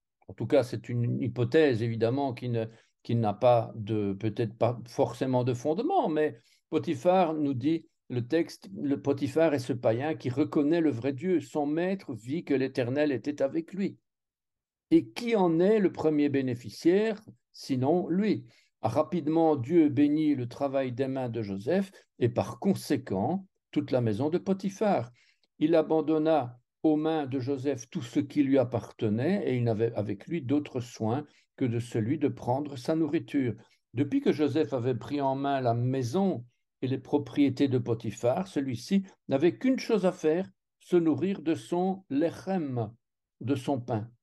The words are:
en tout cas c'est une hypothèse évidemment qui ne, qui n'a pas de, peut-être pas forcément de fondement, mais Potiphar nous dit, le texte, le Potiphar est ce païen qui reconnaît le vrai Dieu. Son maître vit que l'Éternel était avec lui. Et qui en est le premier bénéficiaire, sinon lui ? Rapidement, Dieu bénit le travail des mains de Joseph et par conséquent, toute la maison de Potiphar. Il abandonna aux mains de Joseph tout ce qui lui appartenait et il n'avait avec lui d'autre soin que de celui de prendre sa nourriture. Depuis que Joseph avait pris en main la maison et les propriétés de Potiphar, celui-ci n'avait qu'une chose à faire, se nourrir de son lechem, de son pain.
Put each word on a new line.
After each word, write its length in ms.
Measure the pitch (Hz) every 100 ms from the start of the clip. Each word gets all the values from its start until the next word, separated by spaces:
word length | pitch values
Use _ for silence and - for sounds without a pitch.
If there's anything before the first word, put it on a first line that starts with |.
| _ _ -
en 40 |
tout 140 | 107 120
cas 160 | 143
c'est 240 | 120 120 -
une 340 | 123 120 127
hypothèse 640 | 131 123 120 160 151 113
évidemment 500 | 117 117 113 135 139
qui 140 | 120 123
ne, 180 | 117 110 - _ _
qui 100 | -
n'a 200 | 120 110
pas 400 | 101 127 120 120 120
de, 380 | 104 110 101
peut-être 440 | 98 110 104 120 -
pas 220 | 117 120 -
forcément 560 | - 123 - 131 127
de 100 | 123
fondement, 540 | 123 147 165 277 392 233
mais 300 | 151 151 - _ _ _
Potiphar 640 | 160 170 143 180 185 170
nous 200 | 156 143
dit, 320 | 135 139 165 - _ -
le 160 | 123 120
texte, 440 | 165 165 - -
le 280 | 190 143 139
Potiphar 520 | 139 139 143 151 160
est 60 | 143
ce 140 | 123
païen 420 | 123 120 113 147 156
qui 140 | 131
reconnaît 500 | 120 147 165 143 170
le 120 | 156
vrai 200 | 117 123
Dieu. 300 | 131 180 175
Son 240 | 123 156 147
maître 480 | 156 180 190 -
vit 320 | 117 113 151 -
que 80 |
l'Éternel 580 | 135 131 135 120 135 151
était 300 | 127 147 147
avec 320 | 139 156 165
lui. 240 | 180 196 120 _ _ _ _ _ _ _ _ _
Et 180 | 170 -
qui 260 | - 233 220
en 240 | 180 165
est 200 | 185 220
le 120 | 180
premier 380 | - 156 151 147
bénéficiaire, 920 | 139 131 120 110 - 165 190 220 214 - - _
sinon 560 | - - 131 131 175 -
lui ? 380 | 180 214 147 - _ _ _
Rapidement, 760 | 113 123 151 180 143 160 160 151
Dieu 340 | 120 175 151
bénit 460 | 127 147 151 151 135
le 120 | 123
travail 460 | - 143 135 135
des 140 | 120 135
mains 220 | 131 127
de 120 | 117
Joseph 500 | 101 98 117 185 190 - _ -
et 100 | 120
par 300 | 113 98 -
conséquent, 840 | - 120 - 139 - 95 113 190 190 _ _
toute 200 | 156 135
la 100 | 135
maison 280 | 117 104 147
de 80 | 170
Potiphar. 720 | - 190 190 - 214 160 117 - _ _ _ -
Il 180 | 156 165
abandonna 840 | 151 160 151 156 156 156 123 - _ _
aux 140 | 165 151
mains 280 | 156 160 135
de 140 | 135
Joseph 500 | 123 139 135 123 -
tout 120 | 180
ce 180 | 123 -
qui 240 | - 147
lui 160 | 135 135
appartenait 920 | 123 117 - - 113 104 139 202 135
et 60 | 127
il 80 |
n'avait 300 | 117 107 117
avec 340 | 117 104 98 -
lui 140 | 165
d'autre 400 | 123 143 147 131
soin 440 | 123 - 107 127 151 _ _ -
que 100 | 131
de 140 | 117
celui 400 | 120 120 107 156
de 80 | 143
prendre 480 | 123 120 131 147 139
sa 180 | -
nourriture. 640 | 160 156 156 - 147 127 101 - _ _
Depuis 260 | 113 - 277
que 140 | 254
Joseph 400 | 147 151 135 147
avait 200 | 131 120
pris 280 | 120 - 143
en 120 | 139 135
main 260 | 139 139
la 120 | 127
maison 720 | 117 123 135 117 165 196 135 - _ _ _
et 60 | 131
les 100 | 127
propriétés 720 | - 147 147 - 139 120 143
de 80 | 120
Potiphar, 680 | 107 113 113 - 120 151 190
celui-ci 580 | - 135 120 - 196 190 - -
n'avait 280 | 135 175 -
qu'une 220 | 254 262
chose 260 | - 220 180
à 60 |
faire, 380 | 185 160 165 196 _ _ _
se 160 | - 180
nourrir 440 | 165 131 180 196
de 140 | 151 143
son 480 | - 175 190 190 -
lechem, 800 | 135 165 - - 190 147 123 110 - _ _ _ _
de 160 | 117 135
son 240 | 135 139
pain. 320 | 123 113 107 _